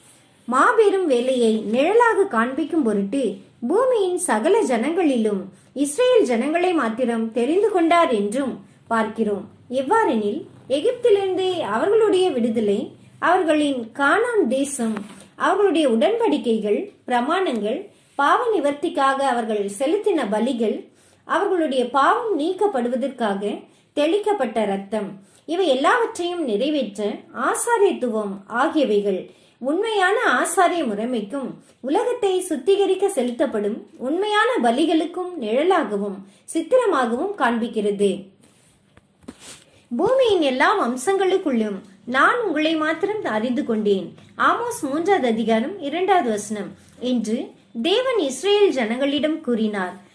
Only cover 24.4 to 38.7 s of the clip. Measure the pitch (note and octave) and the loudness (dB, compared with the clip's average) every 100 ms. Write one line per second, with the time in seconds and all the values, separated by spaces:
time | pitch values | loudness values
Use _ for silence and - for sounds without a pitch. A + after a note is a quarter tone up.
24.4 | B3 A3+ G#3 G3 G3 A3 G3 D#3 - _ | -2 -2 -2 -2 -4 -6 -6 -12 -20 _
25.4 | - E4+ F4+ B3+ D#4 A#4+ A4+ - F4 F4 | -6 -2 0 2 4 2 0 -4 -6 -4
26.4 | C#4+ G3+ C#4 D4+ G#3 G3 G#3 - - A3 | -2 -2 0 -2 -4 -4 -6 -6 -12 -6
27.4 | C4+ A4 - A#4 G4 A#3 A#3+ A3 G3+ G3 | -4 -2 0 2 2 2 -2 -4 -4 -8
28.4 | - A3 D4+ D#4 A#3+ G#3 G3+ F#3 D#3+ - | -8 -2 0 2 2 2 0 -2 -6 -18
29.4 | _ _ B3 E4 A4+ G#4+ F#4 A4+ A4 B3+ | _ _ -4 -2 0 0 2 2 2 0
30.4 | E4 - F4 F4 C4+ G3+ A#3 B3+ G3 C#4 | 0 2 2 2 -2 -4 -4 -4 -6 -8
31.4 | A#3+ E3 - _ B3 E4+ A#4+ B4 G4+ F#4 | -10 -12 -20 _ -4 -2 0 -2 0 0
32.4 | - D4 F#4+ G4 G4 F#4+ G4 C4+ A#3+ A#3 | -2 -2 2 2 2 2 0 0 -2 -2
33.4 | C#4 A3 G#3 G#3+ - - B3+ E4 G#4 G#4 | -2 0 -4 -4 -10 -10 -4 -2 0 2
34.4 | A4 A#4 A#3 A#3+ D#4+ D#4+ E4 F4 F4+ F4 | 2 2 2 2 2 2 0 -4 -8 -6
35.4 | G#3+ A#3 E4+ F#4 A3+ G#3 G3+ G3 - - | -2 0 2 2 0 -4 -4 -8 -14 -20
36.4 | - E4 D#4+ B4+ A#4 D4+ A#3+ A#3 F#4+ G4+ | -8 -6 2 2 4 2 0 -2 -4 -2
37.4 | B3 A#3 A3 A3 G#3 G3 G3+ F3+ - _ | -2 0 -2 -2 -2 0 0 -2 -8 _
38.4 | _ _ _ | _ _ _